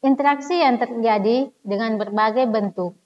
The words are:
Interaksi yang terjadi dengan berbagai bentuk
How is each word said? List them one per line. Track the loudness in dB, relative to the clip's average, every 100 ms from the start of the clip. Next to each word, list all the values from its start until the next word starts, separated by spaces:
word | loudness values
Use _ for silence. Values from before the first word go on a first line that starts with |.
Interaksi | 2 2 2 0 -2 0
yang | 2 2
terjadi | -2 -2 0 2 2 0 -2 _
dengan | -6 -4 -2 -4
berbagai | -4 0 0 2 0
bentuk | 0 -2 -4 -8 -8